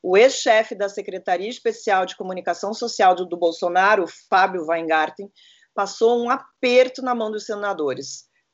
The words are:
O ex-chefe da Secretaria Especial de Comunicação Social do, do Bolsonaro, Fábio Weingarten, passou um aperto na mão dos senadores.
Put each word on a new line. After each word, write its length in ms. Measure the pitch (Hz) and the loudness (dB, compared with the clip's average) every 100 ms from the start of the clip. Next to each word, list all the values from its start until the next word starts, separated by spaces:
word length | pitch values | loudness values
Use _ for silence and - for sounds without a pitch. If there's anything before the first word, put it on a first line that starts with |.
O 140 | 180 190 | 2 4
ex-chefe 580 | 254 269 269 220 220 | 4 4 2 2 2
da 140 | 202 202 | -6 -6
Secretaria 600 | - 185 190 185 180 202 | -6 -10 -10 -4 -4 -4
Especial 560 | 247 233 220 - 190 185 | -6 -6 -4 -2 0 0
de 100 | - | -6
Comunicação 560 | 185 185 180 170 202 | -10 -6 -6 -6 -6
Social 420 | 220 240 - 190 | -6 -8 2 4
do, 120 | 180 180 | 4 -2
do 100 | 175 | 0
Bolsonaro, 720 | 170 160 175 180 196 208 170 - _ | -2 0 -2 2 4 2 0 -8 _
Fábio 360 | 190 190 185 156 | 2 2 0 -4
Weingarten, 640 | 165 165 160 156 - 202 _ _ _ _ | -4 0 0 0 -6 -18 _ _ _ _
passou 500 | - 196 - 226 240 | -6 -6 0 2 2
um 60 | 240 | 0
aperto 720 | 233 - _ 254 247 247 254 | -4 -6 _ 2 4 4 0
na 120 | 254 | -4
mão 160 | 240 220 | -2 -4
dos 140 | 214 | -6
senadores. 800 | 208 202 202 175 147 127 135 - _ _ _ | -8 -6 -4 -2 -4 -4 -10 -16 _ _ _